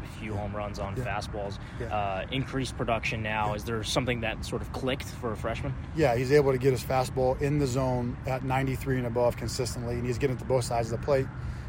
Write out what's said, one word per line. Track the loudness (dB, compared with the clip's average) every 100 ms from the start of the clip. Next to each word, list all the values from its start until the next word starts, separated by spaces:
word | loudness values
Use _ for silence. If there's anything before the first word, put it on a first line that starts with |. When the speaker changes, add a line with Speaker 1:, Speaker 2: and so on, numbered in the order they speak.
Speaker 1:
a | -8 -8
few | -6
Speaker 2:
Yeah. | -4
Speaker 1:
home | -4
runs | -4 -4 -4
on | -4
Speaker 2:
Yeah. | -4
Speaker 1:
fastballs. | -2 -2 -4 -6 -6 -6 -10 -8
Speaker 2:
Yeah. | -4
Speaker 1:
Uh, | -2 0 -2 -2
increased | -2 -2 -2 -2 -2
production | 0 0 0 -2
now. | -2 0 0
Speaker 2:
Yeah. |
Speaker 1:
Is | 0
there | -2 -4
something | 0 0 0 0
that | -2 -4
sort | -4 -4
of | -4
clicked | -4 -2 -2 -4
for | -6 -4
a | -2
freshman? | -2 -2 -4 -6 -6 2
Speaker 2:
Yeah, | 4 4
he's | 6
able | 6 8
to | 4
get | 4
his | 4
fastball | 2 0 2 2 2 2
in | 2 2
the | 2
zone | 2 2 0 -2 -4 -2
at | -2
ninety-three | 0 0 2 0 0 0
and | 2
above | 4 2 2
consistently, | -2 -2 -2 -2 -2
and | -2
he's | 0 2
getting | 2 0
it |
to |
both | 2 2
sides | 2 0 0
of | 0
the | 2
plate. | 2 2 -4 -6 -6